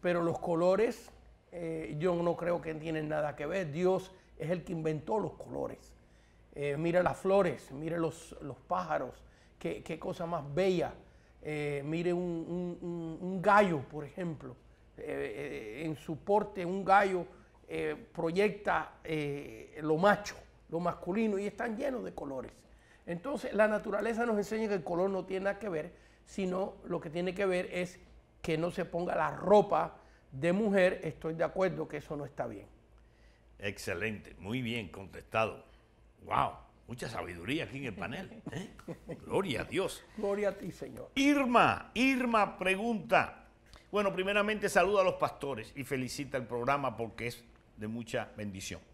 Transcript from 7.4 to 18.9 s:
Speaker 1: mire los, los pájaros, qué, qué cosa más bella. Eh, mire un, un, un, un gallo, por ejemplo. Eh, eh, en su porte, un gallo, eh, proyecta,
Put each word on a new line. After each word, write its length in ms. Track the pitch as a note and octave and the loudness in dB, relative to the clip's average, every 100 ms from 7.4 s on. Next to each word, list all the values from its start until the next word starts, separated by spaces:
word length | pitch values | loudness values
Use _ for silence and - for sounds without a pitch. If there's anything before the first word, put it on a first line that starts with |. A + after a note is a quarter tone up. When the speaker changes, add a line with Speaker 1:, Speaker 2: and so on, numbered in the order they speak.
| F3+ B2 - | 4 0 -10
Speaker 1:
mire 260 | C#3 D#3+ E3+ | -8 -6 -2
los, 360 | E3 - - - | -2 -2 -16 -12
los 160 | D3 B2 | -12 -12
pájaros, 680 | - F3+ E3+ D3+ B2 - - - - - | -4 -4 0 -2 -2 -10 -20 -20 -20 -8
qué, 240 | E3+ - | -6 -6
qué 160 | - D#3+ | -8 -8
cosa 260 | F#3+ F3 | -6 -6
más 180 | E3+ E3+ C#3+ | -4 -4 -4
bella. 400 | C#3+ F#3+ F3+ B2+ - - - - - | 2 4 4 0 -4 -20 -20 -20 -14
Eh, 400 | D#3 D3+ D3 C#3+ | -8 -4 -2 -4
mire 300 | C#3 E3 F3 | -2 -2 0
un, 60 | F3 | 0
un, 580 | F3+ E3+ E3 F3 F3+ F3 | -2 -4 -4 -4 -4 -6
un, 380 | F3 F3 E3 D#3+ | -6 -6 -6 -6
un 220 | F3+ F#3+ | -4 0
gallo, 380 | G3 G3+ G3+ D#3 | 6 8 6 2
por 240 | A#2+ D3 | -4 -10
ejemplo. 520 | D3 - F3 C#3 C3+ A#2+ - - - - | -10 -8 -6 -6 -12 -16 -20 -20 -20 -12
Eh, 840 | D3 C#3 C#3 G#2+ C#3+ C#3+ A2 A#2 | -6 -4 -4 -6 -8 -8 -10 -6
eh, 20 | |
en 120 | D#3+ D3+ | -6 -6
su 200 | - D#3+ | -6 -8
porte, 440 | - G#3 G3+ F#3+ | 2 2 2 -4
un 180 | F3 F#3+ | -4 -2
gallo, 440 | F#3+ G3 G3+ F#3 D#3+ - - - - | 6 6 6 0 -4 -14 -20 -20 -10
eh, 260 | D#3+ D#3 D3+ - | -4 -4 -6 -10
proyecta, 800 | - E3 E3+ G#3 G#3 - E3+ D#3 | -4 -2 2 2 2 0 0 -2